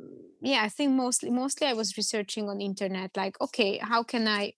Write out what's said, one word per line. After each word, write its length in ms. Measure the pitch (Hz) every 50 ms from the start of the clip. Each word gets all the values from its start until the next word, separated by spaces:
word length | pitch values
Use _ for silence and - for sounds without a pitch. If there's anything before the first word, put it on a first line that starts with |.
| - - - - - - - _
yeah, 220 | 208 254 277 240 214
I 60 | 208
think 240 | - - 294 277 262
mostly, 380 | 262 254 247 247 - - -
mostly 360 | 240 247 254 277 - - 311
I 60 | 277 247
was 220 | 220 220 190 -
researching 520 | - 202 - - 214 208 196 - 226 208 202
on 120 | 202 202
internet, 500 | 202 202 190 - 208 190 190 185 185 190 -
like, 240 | 196 190 196 - -
okay, 380 | - - - - 214 196 196 -
how 240 | - 214 233 233 233
can 240 | - - 233 220 214
I, 260 | 214 202 202 214 -